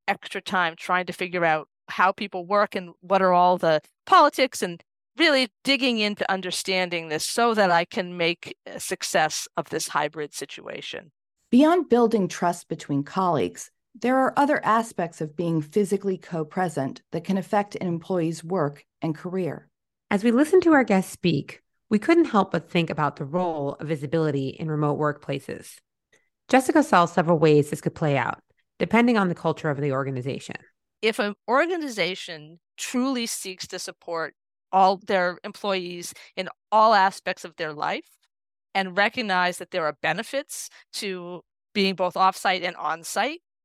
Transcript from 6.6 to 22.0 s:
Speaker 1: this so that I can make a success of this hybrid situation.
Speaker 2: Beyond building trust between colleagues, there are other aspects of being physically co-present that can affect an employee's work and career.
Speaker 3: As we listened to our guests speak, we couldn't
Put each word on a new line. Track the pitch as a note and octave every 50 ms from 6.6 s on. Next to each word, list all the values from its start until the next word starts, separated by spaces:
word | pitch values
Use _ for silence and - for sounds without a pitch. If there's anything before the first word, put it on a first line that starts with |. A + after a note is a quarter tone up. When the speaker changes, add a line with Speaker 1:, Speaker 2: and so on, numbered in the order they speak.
| - - F#3+ F#3 F#3 F3 F3 E3 E3 D#3+
Speaker 1:
this | D3+ D#3+ -
so | - - B3 A#3 A#3+
that | A3+ A3 G3+ F#3
I | F3 E3+ F3
can | - - A3 F3+ F3 F3+
make | F3 E3+ E3+ E3+ - - - - - _
a | - F3 F3
success | - - F#3+ - - - - F3 D#3 D#3 - - - - _
of | - D#3 -
this | - D#3+ - -
hybrid | - D3 D3+ D3+ D3+ D#3+ D3 D3
situation. | - - C#3+ - - - - - - - - - - - - D#3+ _ _ _ _ _ _ _ _
Speaker 2:
Beyond | - B3 D4+ D#4 F4 F#4 C#4+ -
building | A#3 A#3+ A#3+ A3 A3+ G#3+ F#3 F3+
trust | - - F#3 F3 E3+ - - _
between | D#3+ - - - D3 C#3
colleagues, | C#3 - - F#3+ F#3+ F3+ D#3+ C3 F#2 F2 - - - - _ _ _ _ - A3+
there | - A#3+ B3+
are | C4 C4 B3+ -
other | - C#4+ C#4 D4 - -
aspects | - A3 A#3 A3+ A3+ - - F3 E3 - -
of | D#3+ D3+ D3
being | - E3+ E3+ E3 D#3+
physically | D3+ D3+ - G#3+ G#3 - G#3 G3+ G3+ G3 F#3+ -
co-present | - - F3 D#3+ D#3 D3+ - F#3+ F#3 F3 E3+ C#3+ C3+ C3+ - - - _
that | - E3+ E3+
can | - F#3+
affect | F#3+ F3+ - - G3+ G3+ G#3 -
an | - F#3+ F3+
employee's | E3+ E3 - - F#3+ F3+ D#3+ E3 E3 E3 -
work | D#3+ F#3+ F#3 D3 D3 C#3+ - _ _ _ _
and | - E3
career. | D3+ - - F3+ F3 F#3+ F3+ D3 - - - _ _ _ _ _ _ _ _ _
Speaker 3:
As | - G3
we | G#3 A#3+
listened | A3+ B3 D4+ D4+ G4 F#4
to | F4 E4+
our | D#4 C#4 B3
guests | G3+ G3+ F#3+ F#3 -
speak, | - - - F3 D3+ C#3+ - - - - _ _ _ _ _ _
we | G#3+
couldn't | G#3